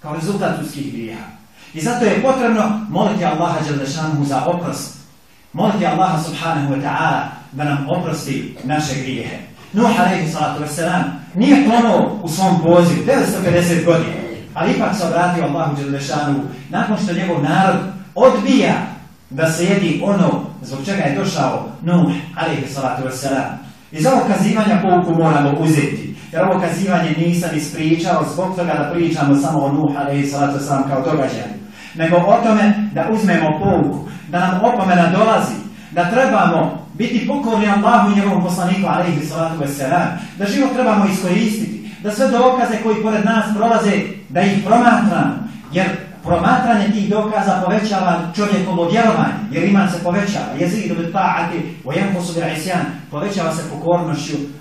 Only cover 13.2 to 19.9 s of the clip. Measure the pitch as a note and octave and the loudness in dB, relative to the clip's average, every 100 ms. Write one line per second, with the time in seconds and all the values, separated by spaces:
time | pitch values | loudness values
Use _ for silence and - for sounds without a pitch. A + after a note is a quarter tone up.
13.2 | - - F#3 E3+ E3+ E3 E3+ E3 - - | 2 0 2 2 2 2 4 2 0 -6
14.2 | - - - - F#3 - G#3+ - E3+ E3 | -10 -12 -12 -4 -2 0 0 -2 0 0
15.2 | F3+ E3+ C#3+ C#3 D3+ C#3+ C#3 C#3 - D3+ | 0 0 -2 -2 -2 -2 -4 -4 -4 -4
16.2 | C#3+ C#3 - - - - G#3 F#3+ - E3+ | 0 -2 -4 -12 -8 -4 -2 -2 -2 -2
17.2 | F3 D#3 D3 F3+ F#3+ - - - - - | -2 -2 2 4 4 2 -4 -10 -12 4
18.2 | B3+ - C#4 B3 F#3+ - F#3 - - - | 4 4 2 4 4 0 -4 -12 -20 -20
19.2 | - C#3 D#3+ E3 F3 G3+ E3 | -14 -2 -2 0 2 2 2